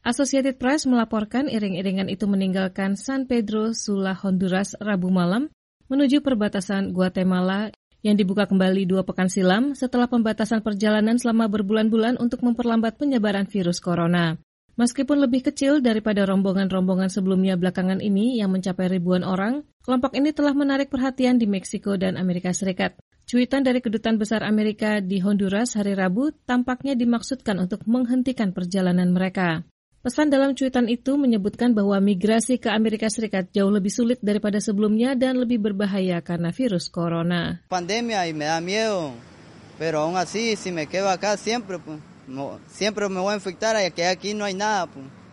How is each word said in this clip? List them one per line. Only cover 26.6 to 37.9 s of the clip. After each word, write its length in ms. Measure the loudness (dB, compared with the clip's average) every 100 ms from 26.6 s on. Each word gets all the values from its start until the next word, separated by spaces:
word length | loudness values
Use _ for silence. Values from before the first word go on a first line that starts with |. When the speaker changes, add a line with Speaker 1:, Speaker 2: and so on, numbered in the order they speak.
| 0 -4 -2
Speaker 1:
dimaksudkan 640 | 0 2 0 -2 -6 -2 -2
untuk 240 | -2 -4 0
menghentikan 640 | 0 2 0 0 0 -2
perjalanan 560 | -2 -2 0 2 2 2
mereka. 560 | 2 0 0 0 -2 -6 _ _ _
Pesan 320 | -4 0 2
dalam 240 | 4 2
cuitan 320 | 0 0 0 0
itu 320 | -2 0 2
menyebutkan 560 | 2 2 0 0 2
bahwa 240 | 2 2 2
migrasi 560 | 2 2 2 2 2
ke 160 | -2 0
Amerika 400 | 0 0 0 -4
Serikat 400 | -4 -2 -4 -2
jauh 160 | 0 2
lebih 240 | 2 0
sulit 320 | 0 0 0
daripada 400 | 0 0 0 -2
sebelumnya 480 | -2 0 2 2 2
dan 320 | 2 0 0
lebih 160 | 0 0
berbahaya 640 | -2 -2 -2 0 0 -2
karena 320 | -4 -4 -4
virus 320 | -2 -2 -2 -4
corona. 720 | -4 -2 -2 0 -2 -4 -8 _
Speaker 2:
Pandemia 560 | -6 -2